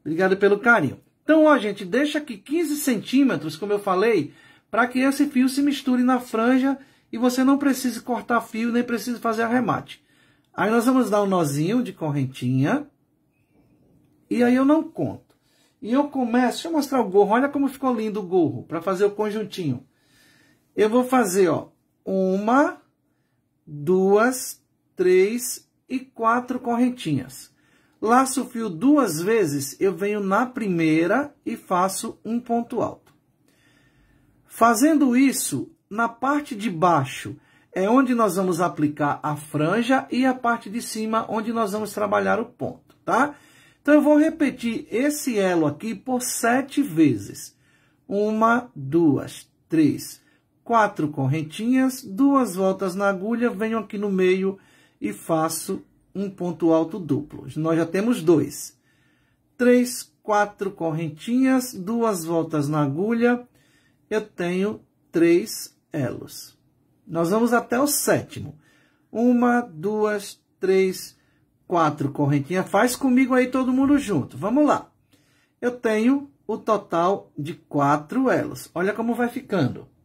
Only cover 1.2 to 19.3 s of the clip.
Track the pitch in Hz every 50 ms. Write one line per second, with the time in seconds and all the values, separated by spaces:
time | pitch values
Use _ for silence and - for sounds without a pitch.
1.2 | _ - 311 320 311 302 294 254 196 214 196 - 208 175 185 254 302 294 302 302
2.2 | 294 - 226 190 _ - 285 349 339 285 294 294 - 277 240 190 - - - 269
3.2 | 285 247 190 147 151 156 151 - 208 202 208 202 202 196 180 185 208 233 226 175
4.2 | 139 - - - - - - _ _ _ - 220 247 247 - 254 262 277 277 -
5.2 | 285 294 - 254 262 262 262 277 285 285 277 - - 262 254 247 247 247 262 247
6.2 | 254 - - 220 226 247 262 262 254 269 269 262 - _ _ _ _ _ - 226
7.2 | 247 254 247 262 262 269 277 277 285 285 247 - - 247 214 220 - - 240 220
8.2 | - - 240 233 - - - 220 233 240 226 240 240 240 240 - - 247 240 220
9.2 | - 233 220 220 226 226 240 254 240 - - - - - - _ _ _ _ _
10.2 | _ _ _ _ _ _ _ - 175 208 226 233 226 254 262 262 240 202 208 208
11.2 | 202 196 190 180 165 143 139 147 156 180 226 254 233 190 185 - 165 151 143 143
12.2 | 131 127 131 - 127 123 131 131 135 165 233 294 294 - _ _ _ _ _ _
13.2 | _ _ _ _ _ _ _ _ _ _ _ _ _ _ _ _ _ _ _ _
14.2 | _ _ 202 226 240 240 247 254 269 269 302 320 311 - - - 151 110 95 -
15.2 | _ _ _ _ _ _ _ _ _ _ _ _ - 208 240 269 294 294 - 269
16.2 | 247 226 226 247 254 240 240 - - 339 330 302 277 - 269 262 226 190 180 202
17.2 | 202 190 214 247 277 285 285 285 277 262 - - 269 262 247 220 220 220 196 214
18.2 | 190 175 180 185 165 131 117 135 - _ 156 165 165 196 190 180 202 202 202 -
19.2 | 214 214